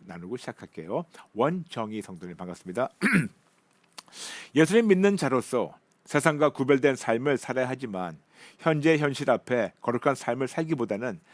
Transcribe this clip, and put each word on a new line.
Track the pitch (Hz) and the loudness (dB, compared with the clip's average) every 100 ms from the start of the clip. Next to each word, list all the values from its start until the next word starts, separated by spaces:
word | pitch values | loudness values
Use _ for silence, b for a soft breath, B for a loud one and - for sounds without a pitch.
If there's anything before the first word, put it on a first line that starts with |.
| 95 | -14
나누고 | 85 87 123 | -14 -10 -10
시작할게요. | - - 98 - 80 135 175 B B | -12 -14 -16 -14 -8 -8 -8 B B
원정희 | 104 131 180 160 120 110 107 | -2 0 -2 -8 -8 -6 -8
성도님 | 98 90 90 85 | -10 -12 -14 -12
반갑습니다. | 90 87 90 95 131 - | -12 -10 -4 -2 -2 0
<clears throat> | 226 208 117 _ _ _ _ _ _ - - - - - - | 0 2 0 _ _ _ _ _ _ -20 -20 -16 -14 -14 -2
예수님 | 143 156 220 226 | 2 6 6 6
믿는 | 185 202 202 | 6 4 2
자로서 | 143 127 - 123 82 - _ _ | 0 0 0 -2 -2 -6 _ _
세상과 | - 147 160 147 147 | -2 2 2 4 2
구별된 | - 135 139 143 131 | 2 2 4 4 2
삶을 | - 117 139 131 | 0 0 2 -2
살아야 | - 127 127 | -2 -4 -2
하지만 | 131 123 95 90 80 _ B B B | -4 -8 -6 -8 -10 _ B B B
현재 | 165 156 156 156 | 0 2 4 4
현실 | 147 131 143 | 2 -2 0
앞에 | 120 - 123 95 - | 0 0 -2 -2 -4
거룩한 | - 120 147 | -4 0 0
삶을 | 131 - 123 131 | -2 -2 -4 -4
살기보다는 | - 160 151 107 101 123 90 _ | -4 -4 -4 -4 -4 -6 -10 _